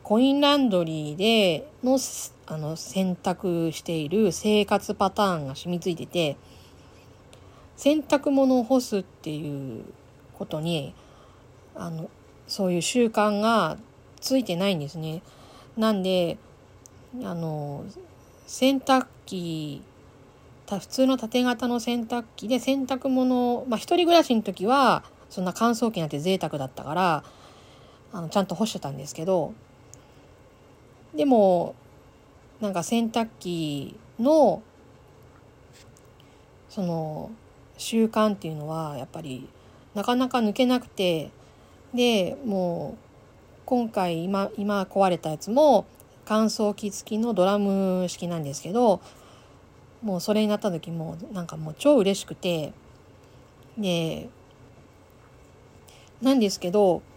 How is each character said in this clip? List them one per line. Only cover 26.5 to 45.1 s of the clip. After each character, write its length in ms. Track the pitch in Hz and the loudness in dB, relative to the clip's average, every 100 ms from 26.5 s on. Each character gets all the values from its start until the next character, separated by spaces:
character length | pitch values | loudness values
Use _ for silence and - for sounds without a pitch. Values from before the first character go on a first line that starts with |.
| 151 | -4
だ 80 | 135 | -8
っ 40 | |
た 100 | - | -10
か 80 | - | -6
ら、 320 | 160 185 151 - - - - - - - - - | 0 2 0 -4 -20 -20 -20 -20 -20 -20 -20 -14
あ 80 | 196 | -10
の、 80 | 165 | -2
ち 80 | 202 | 0
ゃ 60 | |
ん 40 | 185 | 0
と 80 | |
干 120 | 180 220 | 0 -4
し 60 | |
て 60 | 185 | -4
た 120 | 143 | -8
ん 60 | 139 | -10
で 100 | 147 | -12
す 80 | |
け 100 | - | -6
ど、 300 | 165 185 - - - - - - - - - - - - - - - - - | 0 0 0 -6 -20 -20 -20 -20 -20 -20 -20 -20 -20 -20 -20 -20 -20 -20 -10
で 100 | 302 | -2
も、 500 | 294 240 196 175 - - - - - - - - - - | 4 6 6 4 0 -8 -20 -20 -20 -20 -20 -20 -20 -10
な 100 | 208 | -6
ん 20 | |
か 100 | 180 | -4
洗 280 | 170 233 226 | -2 0 0
濯 180 | 233 226 - | -2 -4 -6
機 580 | 180 170 156 143 - - - - | -8 -4 -4 -6 -8 -14 -14 -2
の、 440 | 240 311 247 170 - - - - - - - - - - - - - - - - - - - - - | 4 6 6 4 -4 -20 -20 -20 -20 -20 -20 -20 -20 -20 -20 -20 -20 -20 -20 -20 -20 -20 -20 -20 -14
そ 140 | - | -6
の、 480 | 180 165 156 156 165 226 - - - - | -4 -4 -6 -8 -12 -14 -20 -20 -20 -14
習 300 | - 226 220 | -2 2 2
慣 280 | 220 214 | 2 0
っ 20 | 202 | 0
て 120 | 165 | -6
い 40 | |
う 40 | 156 | -8
の 120 | 151 | -8
は、 280 | 160 156 143 | -6 -6 -8
や 80 | |
っ 40 | 127 | -10
ぱ 100 | 165 | -12
り、 280 | 160 127 - - - - - | -10 -12 -14 -20 -20 -20 -12
な 100 | 202 | -6
か 100 | 196 | 0
な 140 | 247 254 | 0 2
か 100 | 254 | 2
抜 140 | 214 | 2
け 140 | 202 247 | 2 2
な 140 | 254 | 2
く 80 | 247 | -2
て、 420 | - 185 160 143 - - - - - - | -2 0 0 -4 -14 -20 -20 -20 -20 -8
で、 420 | 240 240 220 175 - | 0 2 2 0 -4
も 520 | 240 196 180 170 147 226 | -4 -2 -2 -2 -6 -10
う、 20 | - - - - - - | -18 -20 -20 -20 -20 -20
今 240 | - 247 226 | -2 -2 0
回、 360 | 214 180 165 | 0 0 -2
今、 260 | 180 196 196 - | -2 -2 -2 -4
今 260 | 202 202 | -2 -2
壊 260 | 185 196 | 0 2
れ 100 | 190 | 2